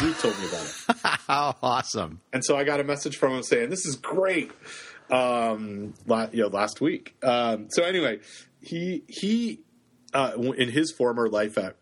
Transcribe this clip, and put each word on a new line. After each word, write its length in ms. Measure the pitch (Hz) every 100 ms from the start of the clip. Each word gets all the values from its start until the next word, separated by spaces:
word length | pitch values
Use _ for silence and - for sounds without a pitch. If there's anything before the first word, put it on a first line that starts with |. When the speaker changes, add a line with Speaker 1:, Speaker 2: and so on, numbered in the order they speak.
Speaker 1:
Ruth 200 | - 107
told 160 | 120 98
me 80 | 92
about 160 | 87 87
it. 540 | - - 233 226 -
Speaker 2:
<laughs> 60 | -
How 280 | 143 147 -
awesome! 560 | 127 123 - 107 82 80 -
Speaker 1:
And 100 | 131
so 140 | 127 143
I 80 | 143
got 160 | 143
a 20 |
message 320 | 139 143 151 139
from 160 | 135
him 120 | 131
saying, 260 | - 127 120
"This 160 | 185 165
is 100 | 131
great." 560 | - 185 190 175 - - - - - - -
Um, 840 | 127 123 120 117 110 107 101 104 - -
la-, 220 | 113 113
you 120 | 117
know, 40 | 101
last 320 | 98 104 -
week. 360 | 113 - - -
Um, 460 | 131 120 117 110 104
so 140 | -
anyway, 360 | 170 185 139 104 - - - _
he, 420 | - 165 180 180 -
he, 500 | - 196 226 233 - - _ _ _ -
uh, 180 | 135 127
w-, 220 | 113 123
in 160 | 131 123
his 240 | 131 160
former 340 | - 123 120 113
life 300 | 104 107 107
at, 180 | 95 -